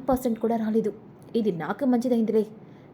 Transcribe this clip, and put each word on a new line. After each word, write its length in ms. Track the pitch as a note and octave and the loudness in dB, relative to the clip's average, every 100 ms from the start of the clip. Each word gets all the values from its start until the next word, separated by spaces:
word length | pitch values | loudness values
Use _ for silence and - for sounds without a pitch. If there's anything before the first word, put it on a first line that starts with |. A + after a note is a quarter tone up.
| C4+ | 0
పర్సెంట్ 300 | B3+ B3+ A3 | 0 0 -2
కూడా 160 | A3+ A#3 | 0 0
రాలేదు. 380 | A3 A3 G#3+ - - - - A#3 | 0 0 0 -4 -16 -20 -4 0
ఇది 160 | G#3+ | 0
నాకు 340 | E3+ D#3 G#3 C4 | -2 -4 -2 2
మంచిదైందిలే. 600 | B3 B3 A#3 A3 A3 G#3 - - - - | 2 2 2 2 0 0 -8 -20 -20 -20